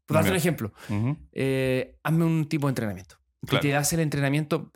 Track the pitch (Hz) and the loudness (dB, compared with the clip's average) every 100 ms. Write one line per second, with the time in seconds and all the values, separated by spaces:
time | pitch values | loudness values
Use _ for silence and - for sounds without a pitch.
0 | - - - 185 170 151 107 - - 104 | 0 2 4 2 0 -2 -6 -10 -4 -2
1 | 117 160 - - 135 135 131 127 - - | -2 -4 -8 -4 -2 0 0 0 -4 -6
2 | 147 165 165 165 147 160 143 120 110 92 | 0 2 2 2 0 0 0 -2 -4 -6
3 | 98 - _ _ - 123 147 139 143 165 | -14 -20 _ _ -2 0 2 0 0 0
4 | 156 143 139 147 147 160 - | 0 0 0 0 0 -4 -6